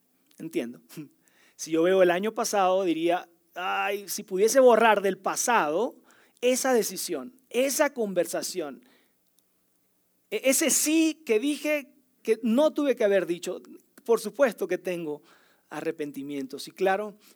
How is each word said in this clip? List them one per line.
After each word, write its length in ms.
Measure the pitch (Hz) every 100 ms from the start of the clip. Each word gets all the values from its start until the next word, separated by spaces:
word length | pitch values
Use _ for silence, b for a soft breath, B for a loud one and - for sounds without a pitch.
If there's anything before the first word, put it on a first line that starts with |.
| _ _ _ -
entiendo". 420 | 160 170 117 123 _ -
<laughs> 140 | 143 _ b b b b
Si 160 | 160
yo 100 | 160
veo 220 | 175 190
el 80 | 180
año 240 | 175 214 220
pasado, 480 | 220 202 185 190
diría, 440 | 185 160 170 180 - _ _ 175
"Ay, 520 | 190 196 196 208 185
si 140 | -
pudiese 380 | - 185 220 269
borrar 420 | 254 220 226 202
del 160 | 190 185
pasado 800 | - 160 - 226 151 165 269 - b b b b
esa 300 | 240 254 269
decisión, 640 | 240 196 185 - 147 127 - -
esa 460 | 233 269 302 285 254
conversación, 880 | 208 175 165 170 135 180 147 123 _ b b b _ _ _ _ _ _ _ _ _ _ -
e-, 120 | 208
ese 260 | 262 254 302
sí 540 | - 302 320 320 302 -
que 140 | 214
dije 500 | 285 285 302 294 254 _ _ _
que 180 | - 226
no 280 | 226 240 311 -
tuve 200 | 285 240
que 100 | 208
haber 200 | 196 165
dicho". 340 | 175 185 - - - _ _ -
Por 140 | 220
supuesto 480 | 214 - 262 - 180
que 100 | 175
tengo 460 | 185 175 156 147 _ b b b b
arrepentimientos. 1000 | 151 165 156 147 139 139 143 135 139 -
Y 20 |
claro 460 | - 190 196 214 196 b